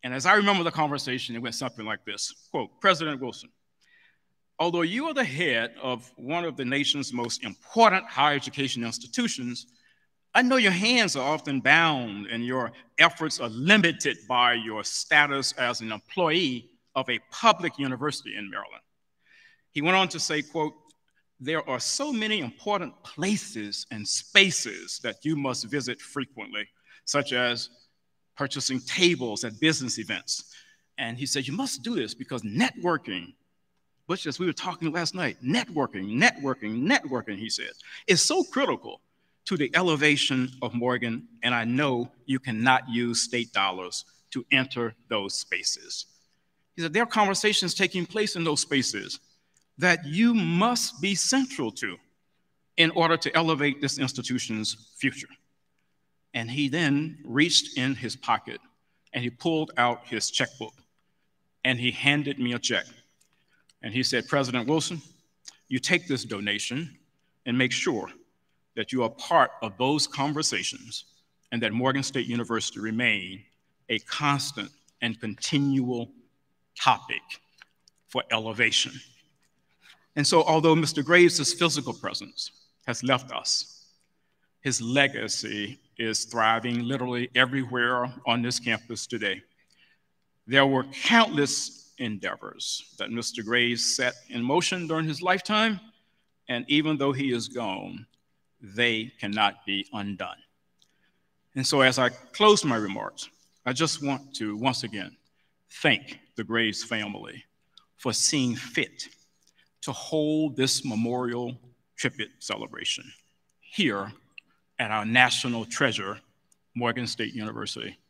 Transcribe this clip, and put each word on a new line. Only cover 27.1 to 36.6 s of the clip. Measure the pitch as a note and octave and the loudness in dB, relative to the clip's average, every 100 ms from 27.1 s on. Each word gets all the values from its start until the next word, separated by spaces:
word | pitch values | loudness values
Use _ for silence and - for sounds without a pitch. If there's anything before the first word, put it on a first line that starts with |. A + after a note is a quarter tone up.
| D3 C3+ | -2 0
as | B2 B2 A#2+ - _ _ _ _ _ _ - | 0 0 0 -6 _ _ _ _ _ _ -8
purchasing | C#3 C#3+ - C3 | -6 -4 -4 -4
tables | - - F3+ E3 B2 G#2 | -4 4 4 4 -2 -4
at | A#2 A2 | -6 0
business | D#3 D#3 B2+ - | 2 2 -2 -6
events." | A2 F#2+ - - - - - _ _ - | -6 -6 -6 -8 -8 -20 -20 _ _ -8
And | A#2+ B2 | -8 -6
he | C3 | -4
said, | D3 C3 | -4 -4
"You | |
must | E3 C4+ - | -4 -6 -6
do | B2+ | -4
this | A3+ A2 | -4 -4
because | - B2+ B2+ | -8 -8 -8
networking," | G#2+ A2+ B3 - F3 D#3+ - F#2 F2 - _ _ _ _ _ _ _ | -4 0 0 0 -2 -2 -4 -8 -10 -20 _ _ _ _ _ _ _
Butch, | F#3 D#3 | -6 -4
as | C3 | -2
we | F3+ | -2
were | |
talking | D3+ F3+ E3 E3 | -2 -6 -4 -4
last | E3 E3 | -2 -4
night, | F#3 D3+ G2 | -2 -4 -4
"networking, | B2 G#3 A#3 D#3+ C3 G2+ F#2+ A2+ | -2 -2 -2 -2 -4 -4 -4 2
networking, | A3+ - C3+ B2+ | 2 2 -4 -4